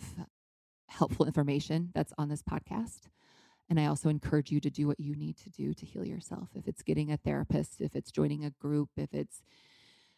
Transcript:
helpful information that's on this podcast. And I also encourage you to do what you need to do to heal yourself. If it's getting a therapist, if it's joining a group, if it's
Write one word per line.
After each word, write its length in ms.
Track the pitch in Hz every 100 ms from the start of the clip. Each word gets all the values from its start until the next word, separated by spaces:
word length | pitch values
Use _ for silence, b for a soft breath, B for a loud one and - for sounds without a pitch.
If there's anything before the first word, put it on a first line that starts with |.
| - - - _ _ _ _ _ _
helpful 380 | - 175 - 156
information 640 | 156 143 143 - 160 175 170
that's 180 | 151 -
on 100 | 147
this 140 | 151
podcast. 680 | - 156 - - 233 - - b b b b b _
And 80 | 165
I 80 | 151
also 200 | 147 156
encourage 440 | 151 - 151 139
you 80 | 147
to 100 | 147
do 160 | 139 147
what 140 | 143
you 160 | 143 147
need 200 | 151 156
to 120 | -
do 240 | - 143
to 120 | 156 160
heal 200 | - 185
yourself. 440 | - - 175 185
If 140 | - 156
it's 160 | -
getting 280 | - 151 151
a 60 | 151
therapist, 640 | - 143 151 151 156 -
if 140 | 156 143
it's 160 | -
joining 340 | - 147 147 151
a 60 |
group, 380 | 139 143 147 143 -
if 160 | 147
it's 280 | 147 147 - _ b b b b b b